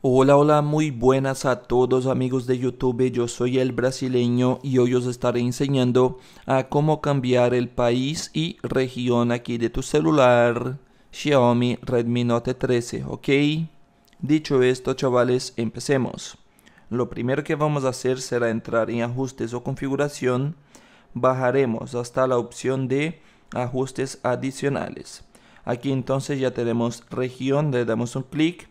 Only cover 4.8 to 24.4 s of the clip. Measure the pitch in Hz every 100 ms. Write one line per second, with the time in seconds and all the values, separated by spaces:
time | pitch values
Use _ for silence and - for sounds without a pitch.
4.8 | 123 127 123 120 123 120 120 123 139 139
5.8 | 123 123 127 - - - - 131 131 147
6.8 | 151 151 147 139 123 123 123 123 120 -
7.8 | 120 123 135 165 - 160 165 - 120 135
8.8 | 131 123 123 120 120 120 120 120 113 131
9.8 | 135 151 160 156 127 120 120 117 123 139
10.8 | _ _ _ - 151 139 120 120 123 120
11.8 | - 123 120 120 120 117 117 131 123 120
12.8 | 120 - 135 - - 139 147 156 160 -
13.8 | _ _ _ _ 143 151 151 139 127 127
14.8 | 127 131 135 123 123 127 - - 113 120
15.8 | - 139 120 - - - _ _ _ -
16.8 | - 117 120 - 123 139 151 160 151 147
17.8 | 131 120 - 131 131 120 117 113 - 117
18.8 | 110 117 120 123 131 - 113 120 127 139
19.8 | 139 135 143 - 127 123 143 - _ -
20.8 | _ _ _ 123 127 131 127 131 131 113
21.8 | 123 127 120 - 131 123 117 - 127 131
22.8 | 127 135 151 - _ _ _ - 123 127
23.8 | 131 - 135 - - 123